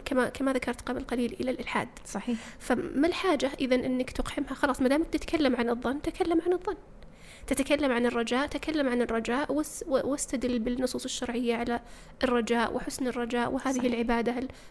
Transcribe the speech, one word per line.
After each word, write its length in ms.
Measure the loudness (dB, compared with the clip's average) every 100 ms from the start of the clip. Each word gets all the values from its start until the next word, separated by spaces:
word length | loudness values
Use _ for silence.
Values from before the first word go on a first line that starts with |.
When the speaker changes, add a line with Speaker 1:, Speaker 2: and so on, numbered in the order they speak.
Speaker 1:
كما، 240 | 0 2 2
كما 240 | 0 0
ذكرت 280 | 0 -2 -4
قبل 200 | -4 -4
قليل 360 | -2 -2 0 -2
إلى 100 | -4
الإلحاد. 380 | -2 -2 -2 -4 -8 -8
Speaker 2:
صحيح. 320 | -6 -4 -4 -6 -12
Speaker 1:
فما 480 | 0 0 0 2 2
الحاجة 440 | 2 2 2 0 -2
إذن 200 | 2 2
أنك 300 | 2 0 -2
تقحمها؟ 440 | -2 -4 -4 -4
خلاص، 280 | 0 0 2
ما 60 | 4
دامك 180 | 4 2
تتكلم 500 | -2 0 2 4 4
عن 120 | 2
الظن، 340 | 0 0 -2
تكلم 380 | -4 -2 2 2 2
عن 60 |
الظن. 240 | 0 0 -6 -10 -18 -18 -18 -20 -16 -2
تتكلم 460 | 0 2 4 4
عن 140 | 4 2
الرجاء، 400 | 2 2 2 0
تكلم 420 | -2 0 2 2
عن 140 | 2
الرجاء 500 | 2 0 0 0 0
واس-، 320 | 0 0 -4 0
و-، 240 | 2 2
واستدل 480 | -2 -2 -2 0 0
بالنصوص 460 | 0 0 0 -2
الشرعية 520 | -4 -4 -4 0 0 0
على 240 | 0 -2 -6 -16 -18 -2
الرجاء 500 | 2 2 4 2 2
وحسن 320 | 0 -4 -2 -2
الرجاء 460 | -2 -2 0 0
وهذه 260 | 0 0 2
Speaker 2:
صحيح. 60 |
Speaker 1:
العبادة 540 | 2 2 2 2 2 0
ال-، 100 | -4 -8 -18